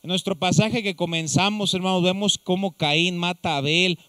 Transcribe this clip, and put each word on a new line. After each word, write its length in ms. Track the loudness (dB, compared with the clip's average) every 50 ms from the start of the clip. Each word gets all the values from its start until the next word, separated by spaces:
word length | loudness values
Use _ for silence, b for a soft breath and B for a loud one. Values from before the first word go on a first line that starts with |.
| -8
En 60 | -6
nuestro 260 | -4 -4 -2 -4 -4
pasaje 480 | -2 0 2 4 4 2 2 2 -2 -2
que 140 | -2 -4
comenzamos, 760 | -4 -4 -2 -2 -4 -2 0 0 0 0 0 0 -2 -2 -2 -2
hermanos, 300 | 0 0 0 2 2 2
vemos 340 | 2 2 2 0 0 0
cómo 360 | -2 -2 -2 -2 0 -2 -4 -4
Caín 440 | -2 -2 2 2 2 2 0 0
mata 360 | -2 -4 -4 -4 -4 -4 -2 -2
a 40 |
Abel 420 | 0 0 0 2 2 2 0 0 b b